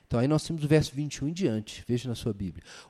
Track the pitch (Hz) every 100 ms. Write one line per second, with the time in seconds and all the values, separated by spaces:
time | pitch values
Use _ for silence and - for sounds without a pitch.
0 | - 120 131 151 - 165 147 156 147 135
1 | 147 - 139 175 175 107 107 - - 123
2 | 127 113 120 101 95 - - -